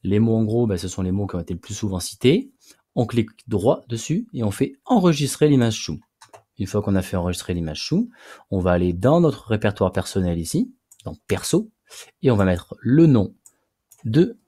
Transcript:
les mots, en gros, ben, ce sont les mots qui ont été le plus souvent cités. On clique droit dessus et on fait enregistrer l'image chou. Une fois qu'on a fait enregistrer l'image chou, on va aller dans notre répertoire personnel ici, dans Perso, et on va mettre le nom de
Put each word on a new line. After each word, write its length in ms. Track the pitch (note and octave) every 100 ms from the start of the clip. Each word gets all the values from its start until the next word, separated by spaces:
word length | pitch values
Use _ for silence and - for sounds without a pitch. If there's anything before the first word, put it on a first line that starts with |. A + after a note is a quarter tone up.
les 160 | F#2 G#2
mots, 180 | A2+ A2
en 60 |
gros, 240 | A2 A#2 A#2+
ben, 100 | F#2
ce 100 | F#2
sont 140 | -
les 100 | F#2
mots 140 | G2 G2
qui 100 | F2+
ont 40 |
été 160 | E2 F2
le 40 |
plus 140 | -
souvent 260 | G#2 G#2 F#2
cités. 540 | - - B2 F#3 - _ _ _ _
On 140 | - A2+
clique 240 | A#2 A2 _ -
droit 360 | G#2+ A2 - -
dessus 380 | A#2 - E3 A#3+
et 100 | B2
on 80 | G#2+
fait 220 | - C#3 - -
enregistrer 640 | B3 F3+ C#3+ C#3 - D3+
l'image 260 | C#3+ A#2 A2
chou. 240 | - D2+ _ _ - - _ -
Une 80 | F#2+
fois 160 | G#2
qu'on 120 | G2+ G2
a 60 |
fait 160 | F#2 F#2
enregistrer 380 | F2 F2+ - F2
l'image 260 | D#2+ D2+
chou, 300 | - E3+ A#3+ _ - - _
on 80 | G2
va 120 | F2+
aller 220 | F2 F2+
dans 260 | F2 A#2+ E3
notre 280 | E3 - -
répertoire 440 | G#2+ G#2+ G#2 F#2+
personnel 460 | F#2+ - G2 F2+ E2+
ici, 360 | E2 - - _ _ -
dans 120 | - D#2 -
Perso, 440 | G2 - F3 A3 _ _ - - _
et 100 | C#3
on 40 | A2
va 100 | F#2+
mettre 320 | F2 - -
le 260 | A2+ C#3+ E3
nom 280 | B2 F#2 - _ _ _ _ _ _
de 360 | A#2 B2+ G#3+ -